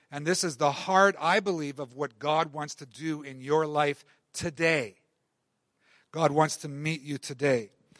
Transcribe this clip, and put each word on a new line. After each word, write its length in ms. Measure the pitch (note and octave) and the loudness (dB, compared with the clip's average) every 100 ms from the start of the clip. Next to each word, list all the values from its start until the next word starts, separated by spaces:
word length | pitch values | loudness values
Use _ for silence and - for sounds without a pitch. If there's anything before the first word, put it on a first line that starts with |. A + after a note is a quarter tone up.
| _ | _
And 140 | D3 D3+ | -8 -2
this 180 | F#3 | -2
is 140 | F3 B2 | -2 0
the 140 | D3 | 0
heart, 440 | C#3 - F#3+ G3 F#3+ | 0 2 6 6 4
I 200 | D#3 G3+ | 2 2
believe, 400 | G3 E3+ C#3+ C3+ | 2 -2 -4 -8
of 140 | C3 | -10
what 240 | B2+ C#3 G#2+ | -6 -8 -4
God 360 | D3 D#3 E3 | 0 0 0
wants 220 | D3 D3 - | -4 -10 -12
to 100 | C3+ | -16
do 360 | A2+ D#3+ D3+ | -10 -6 -6
in 200 | C#3 C3 | -8 -10
your 260 | C3 D#3 D#3 | 0 2 2
life 360 | D3 D3 C#3+ - _ _ | 0 0 -2 -10 _ _
today. 640 | - F3 D3+ E3 D#3 A2 - _ _ _ _ _ _ _ _ _ _ _ | -8 -8 0 2 2 -2 -10 _ _ _ _ _ _ _ _ _ _ _
God 200 | D#3 D3+ | 0 2
wants 260 | D3 D#3 - | 4 2 0
to 100 | D3+ | -10
meet 340 | C#3+ D#3 D#3+ | -6 -4 -4
you 160 | C#3+ C#3 | -6 -10
today. 540 | - C3+ C#3+ B2 G#2 _ _ | -8 -2 2 2 -2 _ _